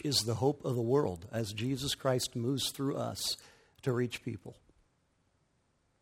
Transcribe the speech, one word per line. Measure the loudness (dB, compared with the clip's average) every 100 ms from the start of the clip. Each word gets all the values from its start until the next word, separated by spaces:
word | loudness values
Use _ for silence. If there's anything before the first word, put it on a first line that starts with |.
| 2
is | 2
the | 2 2
hope | 2 2
of | 0 0
the |
world | 4 4 4 -2 -4
as | -4 -4
Jesus | -2 -2 0 -2 0
Christ | 2 2 0
moves | -2 0 0 -2
through | -2 -2 0
us | -2 -2 -4 -4 -8 -20 _ _
to | 0
reach | 2 0 -2
people. | -8 -8 -12 -18 _ _ _ _ _ _ _ _ _ _ _ _ _ _